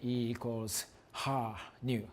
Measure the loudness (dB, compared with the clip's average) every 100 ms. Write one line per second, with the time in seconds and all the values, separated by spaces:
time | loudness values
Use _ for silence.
0 | 2 2 2 0 -2 -2 0 -2 -4 -12
1 | -12 -4 0 2 0 -4 -10 -4 0 0
2 | 0